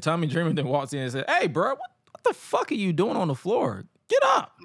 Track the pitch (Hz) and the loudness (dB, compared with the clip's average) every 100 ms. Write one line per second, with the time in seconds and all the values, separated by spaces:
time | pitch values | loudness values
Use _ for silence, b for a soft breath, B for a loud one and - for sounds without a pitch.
0 | 156 165 160 139 170 151 139 143 135 147 | 0 0 0 0 0 0 0 -2 -2 -4
1 | 127 131 - 339 226 139 214 269 - _ | -4 -4 0 0 0 0 -2 -2 -10 _
2 | _ - 494 - - - - 269 190 160 | _ -2 -2 -2 -2 -2 0 -2 0 2
3 | 208 226 175 135 175 233 - 98 - _ | 0 2 0 -2 -2 0 0 -4 -14 _
4 | _ 508 539 523 - _ | _ 2 4 2 0 _